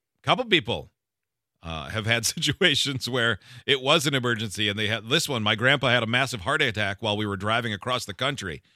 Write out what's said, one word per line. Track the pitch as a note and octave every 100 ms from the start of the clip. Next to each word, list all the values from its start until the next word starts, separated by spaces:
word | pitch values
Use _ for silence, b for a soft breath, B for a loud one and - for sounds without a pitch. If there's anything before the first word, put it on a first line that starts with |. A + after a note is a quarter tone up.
| _ _
couple | - F3+ B3
people, | F3+ A#2+ F2+ - _ _ _ _ _ _ _
uh, | E2 D#2+ C#2
have | G#2+ G#2
had | A#2 A2+
<laughs> | -
situations | D3 C#3 F3+ C#3 C3+ C3 -
where | B2 A#2 G#2 B B -
it | C3+
was | C3 D#3+ C#3
an |
emergency, | C#3 B2 A2+ A2 G2 G#2+
and | G2+
they | G#2+
had | A2 A2+
this | D#3 -
one. | B2+
My | G#2 G#2+
grandpa | B2 C#3 C3
had | B2
a | A2
massive | A#2+ C3 A#2+
heart | F2 D3+
attack | C#3 G#2 G2+ G2+
while | A2+ G#2
we | G#2+
were | G2
driving | G#2 A#2 A#2
across | G#2 B2 B2+ -
the |
country. | G2+ C3 C3+ F#2+ C#2+ -